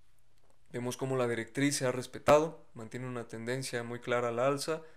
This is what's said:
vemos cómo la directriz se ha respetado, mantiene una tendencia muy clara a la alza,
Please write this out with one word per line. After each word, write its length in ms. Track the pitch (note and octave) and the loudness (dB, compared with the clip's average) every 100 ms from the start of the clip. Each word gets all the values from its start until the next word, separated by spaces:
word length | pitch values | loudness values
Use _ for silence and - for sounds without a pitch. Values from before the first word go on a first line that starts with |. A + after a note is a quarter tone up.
| - - - - - - - | -20 -20 -20 -20 -20 -20 -10
vemos 240 | A#2+ B2 - | -6 -4 -4
cómo 220 | C3 C3+ | 0 2
la 100 | A#2+ | 2
directriz 480 | A2+ A2 - C#3 C#3 | 0 -2 0 2 2
se 100 | B2+ | 0
ha 60 | |
respetado, 720 | B2 A#2+ - - D3 E3 - - | 0 -6 0 8 8 6 -4 -16
mantiene 340 | B2 A2 B2 B2+ | -14 -10 -8 -6
una 220 | A#2+ A2+ | -6 -8
tendencia 540 | A2+ A2+ C3 C3 A#2+ | -6 -4 -2 -2 -4
muy 180 | A#2 A#2+ | -4 -6
clara 280 | B2+ A#2+ A#2+ | 0 2 2
a 40 | |
la 140 | A#2 C3+ | 2 2
alza, 340 | C#3+ E3 D#3+ - | 2 -2 -4 -6